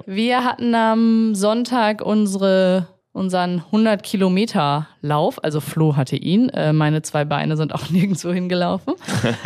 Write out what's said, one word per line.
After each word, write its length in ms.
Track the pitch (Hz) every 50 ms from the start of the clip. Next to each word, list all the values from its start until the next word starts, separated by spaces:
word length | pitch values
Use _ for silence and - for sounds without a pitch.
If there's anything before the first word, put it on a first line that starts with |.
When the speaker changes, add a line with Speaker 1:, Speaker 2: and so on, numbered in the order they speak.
| -
Speaker 1:
Wir 400 | - 190 202 226 247 247 254 247
hatten 300 | 247 - - 233 240 233
am 600 | 233 220 226 220 226 226 226 226 226 226 220 214
Sonntag 680 | 190 196 208 220 240 240 - 254 247 220 208 214 208 -
unsere, 840 | - 214 214 214 202 196 196 196 190 190 190 185 185 185 190 175 - - _ _ _
unseren 520 | - - 190 185 185 180 180 180 180 175 160 -
hundert 300 | - 214 220 220 208 190
Kilometer 840 | - - - 196 190 185 180 185 226 226 - 196 147 143 143 151 156 - _ _
Lauf, 420 | - 147 147 147 165 233 277 -
also 180 | - 156 151 151
Flo 360 | - - - 160 160 156 147
hatte 200 | 147 135 - -
ihn, 340 | - - - 175 214 254 247
äh, 240 | - - 156 156 156
meine 260 | 156 151 151 156 156
zwei 240 | 151 - - 151 147
Beine 320 | 151 147 147 151 151 156
sind 180 | 151 160 143 -
auch 140 | - - 143
<laughs> 20 |
nirgendwo 420 | 160 190 170 202 190 143 - 175
hingelaufen. 640 | 175 185 180 180 180 175 175 175 180 190 - - 349 -
Speaker 2:
<laughs> 60 | - - 196 117 - 113 117 - -